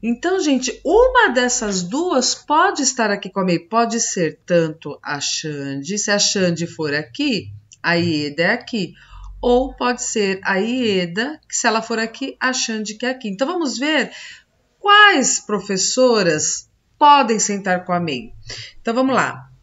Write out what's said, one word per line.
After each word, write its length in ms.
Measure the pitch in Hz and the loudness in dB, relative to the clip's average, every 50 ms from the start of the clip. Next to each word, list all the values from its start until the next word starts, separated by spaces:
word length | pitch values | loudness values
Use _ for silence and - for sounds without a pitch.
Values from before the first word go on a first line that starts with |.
| - | -2
Então, 380 | 226 240 240 - 339 370 381 | -2 -4 -2 0 -2 0 0
gente, 400 | 339 302 277 247 254 254 233 - - | 2 2 2 2 0 -2 -6 -4 -2
uma 440 | 262 339 440 494 523 508 508 453 403 | 2 4 6 6 6 6 4 4 4
dessas 540 | 247 254 247 247 233 - 226 208 202 185 180 | 4 2 0 0 0 -2 -2 -2 -2 -4 -4
duas 520 | 175 202 277 339 359 339 262 240 - - | -4 -2 -2 -2 0 0 2 2 0 -2
pode 480 | - - _ 294 311 349 392 359 330 285 | -4 -2 _ 2 4 4 4 2 2 0
estar 280 | 240 - - 226 208 | -2 0 0 0 0
aqui 180 | 202 196 202 196 | 0 -2 -4 -8
com 120 | - 196 | -4 -2
a 40 | 185 | 0
May. 140 | 185 175 165 | 2 2 0
Pode 420 | - _ - 226 233 220 214 233 | 0 _ 0 2 2 2 0 -2
ser 380 | 220 - - 202 175 156 160 - _ | -2 -2 -2 -2 -2 -2 -4 -6 _
tanto 520 | - 180 170 165 160 156 156 - 151 139 - - | 2 2 2 2 2 -2 -8 -12 -14 -14 -12 -8
a 180 | - 147 143 | -8 -8 -6
Xande, 800 | 139 - - - - 156 151 143 139 139 139 139 139 139 196 208 | -4 -4 -6 -6 -6 -8 -8 -8 -8 -6 -8 -8 -6 -6 -6 -4
se 120 | - - | -2 0
a 80 | 208 208 | 0 2
Xande 480 | 202 202 - 208 185 180 170 156 170 | 2 0 0 2 0 0 0 -2 -4
for 280 | 170 - - 160 147 139 | -8 -6 -6 -4 -2 -2
aqui, 580 | 147 151 - - - 285 302 247 185 143 101 101 - _ _ - _ _ | -4 -4 -6 -6 -4 -2 -2 -2 -2 -4 -8 -16 -18 _ _ -20 _ _
a 120 | 160 170 | 0 0
Ieda 480 | 170 170 175 160 151 147 147 143 143 165 | 2 2 0 0 0 -2 -4 -2 0 0
é 100 | 185 220 | 0 0
aqui. 420 | 247 233 - - 226 185 147 - - - - - - - - - - | 0 -4 -6 -6 -4 -6 -6 -8 -16 -20 -20 -20 -20 -18 -18 -14 -4
Ou 340 | - 240 247 247 262 277 269 | 0 2 2 2 2 0 -6
pode 280 | - 254 247 247 320 - | -4 -4 -4 -2 -4 -6
ser 380 | - - 226 208 190 196 190 190 | -6 -2 -2 0 0 -2 -2 -2
a 140 | - 196 | -2 -2
Ieda, 840 | 185 196 226 240 262 254 226 202 185 180 170 170 196 226 277 311 - _ _ | 0 0 -2 -2 -2 0 0 0 0 0 -2 -4 -4 -4 -4 -6 -12 _ _
que 80 | - | -6
se 100 | - - | -2 0
ela 160 | 240 214 226 220 | 0 0 0 -2
for 160 | - 233 220 | -2 -4 -4
aqui, 380 | 226 220 226 - 269 269 - _ | -4 -4 -6 -8 -10 -10 -8 _
a 120 | - 254 262 | -4 -2 -2
Xande 420 | 262 - - 226 220 214 202 214 | -2 -4 -4 -4 -6 -6 -8 -8
que 120 | - - | -6 -6
é 40 | 247 | -6
aqui. 180 | 262 254 - 214 | -6 -4 -6 -8
Então, 180 | 190 185 214 | -4 -2 -2
vamos 320 | 269 359 359 330 269 220 220 | -2 -2 -2 -2 -4 -4 -4
ver 340 | 262 294 311 294 240 - - - - - - - _ _ _ _ _ _ _ _ | -2 0 0 0 0 -2 -6 -16 -18 -18 -20 -20 _ _ _ _ _ _ _ _
quais 640 | - 403 403 415 415 415 381 302 247 - - - | 2 4 6 8 8 8 6 4 2 2 0 -2
professoras 1300 | - - 208 202 190 - 202 185 - - - - 254 254 233 220 196 170 156 151 - - - - - _ _ _ _ _ _ _ | -4 -4 -6 -6 -2 -2 -2 -2 -2 -2 2 4 4 4 6 4 4 2 2 0 0 -2 -4 -6 -8 _ _ _ _ _ _ _
podem 400 | 302 294 285 285 269 220 226 208 | 6 6 8 6 6 2 2 0
sentar 460 | - - 208 202 185 196 180 180 180 | 0 -2 -2 -4 -2 -2 -2 -2 0
com 80 | - 180 | -2 -2
a 80 | 175 | -2
May. 320 | 175 165 143 123 110 - - - - - - - - - - - | -2 -2 -4 -6 -8 -12 -16 -18 -16 -14 -14 -14 -14 -16 -18 -10
Então, 140 | - - 226 | -6 -4 0
vamos 200 | 240 262 269 262 | 0 2 2 2
lá. 340 | 214 160 131 - - - - - _ | 2 0 0 -2 -8 -16 -20 -20 _